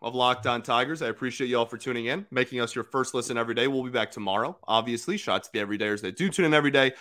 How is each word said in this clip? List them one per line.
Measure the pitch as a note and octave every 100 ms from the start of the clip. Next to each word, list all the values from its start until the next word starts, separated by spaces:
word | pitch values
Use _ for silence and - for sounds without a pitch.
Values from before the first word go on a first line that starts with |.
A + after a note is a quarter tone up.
of | A#2 B2+
Locked | B2 B2 B2+
On | A#2+
Tigers. | C3 A#2+ C3 D#3+
I | A#2+
appreciate | A2 B2+ - B2
y'all | A#2+ A#2
for | A#2
tuning | C3 A#2+ A#2
in, | E3+ G3+
making | B2+ B2+ B2
us | A#2
your | A#2+
first | - C3+ B2
listen | B2 A#2+ A#2+
every | A#2
day. | A2+ C3+
We'll | C3
be | B2+
back | B2 G#2+
tomorrow, | A2+ G2 G2+ C3+ - -
obviously. | A2+ A#2+ A#2 - G3+
Shout | - G2
out |
to | -
the | G#2+
everydayers | G2+ G#2 G#2 G#2
that | G2 -
do | F#3+
tune | F#3+
in | D#3+
every | D3+ C#3+
day. | C#3 C3 -